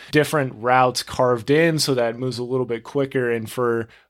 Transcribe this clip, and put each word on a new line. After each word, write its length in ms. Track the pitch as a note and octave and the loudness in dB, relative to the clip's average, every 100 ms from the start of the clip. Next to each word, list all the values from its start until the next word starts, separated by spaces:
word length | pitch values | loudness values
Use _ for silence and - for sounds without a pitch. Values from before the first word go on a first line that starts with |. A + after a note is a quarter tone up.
| - | -2
different 420 | D3+ C#3+ D#3 C3 A2 | 0 2 0 -2 -4
routes 460 | A#2 B2+ B2+ B2 | 2 4 4 0
carved 480 | - - B2+ B2 G#2 | -6 0 2 2 2
in 280 | D3 E3 D#3 | 2 4 2
so 140 | C#3+ | 0
that 200 | B2+ A#2 | 0 0
it 40 | A#2 | -2
moves 200 | B2+ A2+ | -6 -6
a 60 | |
little 220 | A#2+ C3 B2 | -4 -2 -2
bit 180 | A#2 | -4
quicker. 460 | - C#3+ C3+ C#3 A#2+ | -4 -4 -2 -2 -2
And 200 | A#2 A2 | -2 -4
for 380 | - A#2+ A2+ A2+ - _ | -2 0 0 -4 -12 _